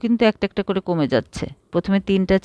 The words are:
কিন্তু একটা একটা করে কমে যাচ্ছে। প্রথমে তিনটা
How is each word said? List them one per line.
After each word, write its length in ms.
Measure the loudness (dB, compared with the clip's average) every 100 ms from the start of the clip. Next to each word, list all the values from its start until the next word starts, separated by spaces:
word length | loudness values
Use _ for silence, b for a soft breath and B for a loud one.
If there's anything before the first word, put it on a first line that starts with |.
কিন্তু 200 | 0 2 2
একটা 140 | 0 -4
একটা 140 | -4 -2
করে 120 | -4 -2
কমে 180 | -2 0
যাচ্ছে। 320 | 0 -2 -8 -10 -10 _
প্রথমে 260 | -4 0 0 2
তিনটা 280 | 0 2 0